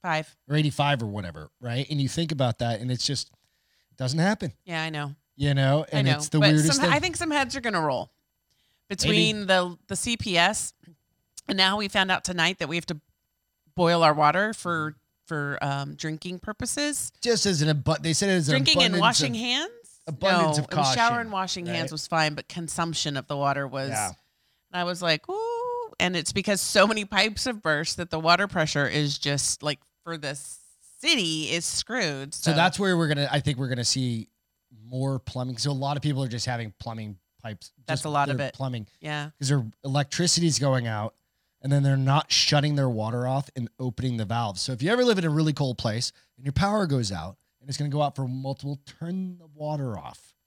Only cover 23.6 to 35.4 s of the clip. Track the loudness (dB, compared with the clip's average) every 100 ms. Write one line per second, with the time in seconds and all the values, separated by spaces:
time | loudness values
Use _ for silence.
23.6 | -4 -4 -4 -2 -2 -6 _ _ _ _
24.6 | _ -4 -2 -2 0 0 -2 -4 -4 -4
25.6 | -4 -6 -8 -6 -4 -4 -4 -4 -2 -2
26.6 | 2 4 4 2 -2 0 0 0 -6 -4
27.6 | -2 -2 -2 -6 -6 -2 2 4 2 0
28.6 | 0 0 0 0 -2 -2 -2 -2 -2 -4
29.6 | -6 -8 _ _ -12 -10 -8 -10 -14 -18
30.6 | _ _ _ -6 0 2 2 -2 -2 -4
31.6 | -2 -4 -4 -2 -2 -4 -8 -4 0 4
32.6 | 2 2 2 2 2 0 0 0 0 -2
33.6 | -2 -2 0 0 -2 -4 -8 _ _ _
34.6 | _ -20 -10 -4 -2 -2 -6 -6